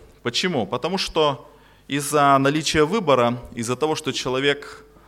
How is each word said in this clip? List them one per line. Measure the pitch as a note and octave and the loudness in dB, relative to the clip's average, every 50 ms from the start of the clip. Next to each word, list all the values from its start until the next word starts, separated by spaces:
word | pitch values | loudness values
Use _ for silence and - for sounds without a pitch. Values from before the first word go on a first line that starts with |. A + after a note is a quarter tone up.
| - - - _ - | -20 -20 -16 _ -8
Почему? | A#2+ A#2+ - - F#3 E3+ B2+ G2+ | -6 -4 -2 -2 -2 -2 -2 -2
Потому | F#2 A#2+ - - E3 F#3+ | -2 -4 -4 -4 -4 -4
что | F#3 - - - E3 D3+ D3 C3+ B2+ - - - - - - _ _ _ - | -4 -6 -4 0 0 0 0 0 -4 -10 -20 -20 -20 -20 -20 _ _ _ -6
из-за | C3+ C#3+ C#3+ C#3+ D3 D3+ C#3+ C#3+ C#3 | -6 -4 -4 0 2 4 6 6 6
наличия | C3+ C3+ C#3 D3+ D#3 C#3+ - - D#3 D3+ | 6 4 4 2 0 -2 0 2 2 2
выбора, | D#3 G3 A3+ F#3 C#3+ C3+ B2 A#2+ A#2+ B2 B2 - - - | 2 2 0 2 4 4 4 4 2 0 -2 -8 -12 -10
из-за | A#2 A2+ A2+ B2+ | -8 -4 -4 -2
того, | B2 D3+ D#3 D#3 | -2 -2 -2 -2
что | D3+ - C3+ B2+ | -4 -4 -6 -6
человек | - - C3+ B2+ C3 C#3 C#3+ C#3+ C#3+ - - - - - - - - - | -6 -4 -4 -4 0 0 0 0 -2 -4 -16 -18 -20 -20 -20 -20 -20 -20